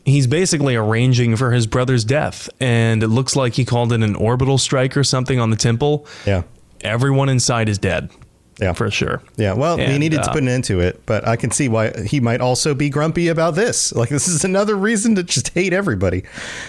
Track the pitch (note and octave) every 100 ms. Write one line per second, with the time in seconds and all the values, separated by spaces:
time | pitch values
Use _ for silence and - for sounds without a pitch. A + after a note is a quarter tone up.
0 | - C#3 B2+ D3+ F#3 D#3+ C#3 A#2+ G#2+ A2
1 | B2+ A#2+ A#2+ A2 B2+ A#2+ A2 B2+ B2+ B2+
2 | G#2+ C#3+ D3+ - - - B2+ A#2 A2+ A2
3 | A2 A2+ C3 C#3+ B2+ A#2 B2 A#2+ A#2+ A#2
4 | A2 G2+ G#2+ B2+ C3+ C3+ - C3+ C3 C#3
5 | C3+ C3 B2 B2+ A2+ A2 A#2+ A#2 D3 D3
6 | D3 - - F#2+ E2 - - - G2+ A2+
7 | C#3 C3+ C#3 B2+ A#2+ A#2 A2 G2+ G2 E2
8 | C#2+ - - _ _ - F#2+ E2+ G#2+ -
9 | - - - - G#2+ F#2+ D3+ E3 C3 C#3
10 | D#3 D#3 - D#3 B2+ B2 B2+ F#2+ F2+ -
11 | - G#2+ - A#2 B2 - C#3 A2 A2 -
12 | G2+ D3 A#2 A#2+ B2+ B2 D#3+ C#3 D3 C#3
13 | D#3 D#3+ E3+ E3 E3 D#3+ A3+ - - -
14 | A#2 C#3+ - E3 G3 F#3+ G3+ G#3 G3+ A3+
15 | A3+ G#3 F3 - E3 - F#3+ F3+ G3+ G2+
16 | F#2+ F#2 - - - -